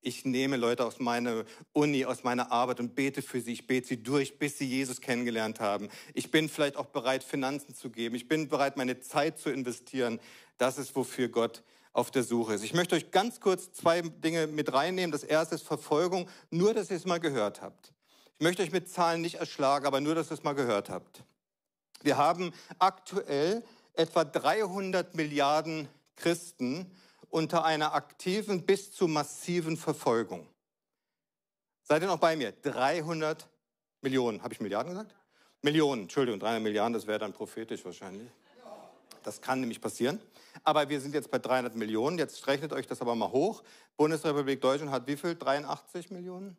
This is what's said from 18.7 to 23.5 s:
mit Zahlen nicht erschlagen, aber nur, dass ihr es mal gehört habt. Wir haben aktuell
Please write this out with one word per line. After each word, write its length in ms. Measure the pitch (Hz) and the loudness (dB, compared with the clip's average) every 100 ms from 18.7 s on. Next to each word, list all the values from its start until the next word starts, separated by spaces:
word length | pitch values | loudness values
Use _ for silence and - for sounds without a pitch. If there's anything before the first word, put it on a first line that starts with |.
mit 160 | 175 175 | 0 -4
Zahlen 340 | - 170 165 | 0 2 2
nicht 140 | 170 - | -2 -4
erschlagen, 520 | 156 - 135 139 139 | -8 0 2 4 2
aber 120 | 135 | 2
nur, 140 | 147 | 2
dass 160 | 165 160 | 0 0
ihr 60 | 151 | -4
es 80 | |
mal 100 | - | -2
gehört 380 | 139 123 104 - | 0 2 2 0
habt. 320 | 92 - - - _ _ _ _ _ _ - | -10 -12 -20 -20 _ _ _ _ _ _ -2
Wir 140 | 147 131 | 2 4
haben 360 | 151 175 180 160 - - | 4 2 -2 -6 -20 2
aktuell 840 | 185 190 - 185 - 143 160 | 2 2 -8 -6 -2 0 2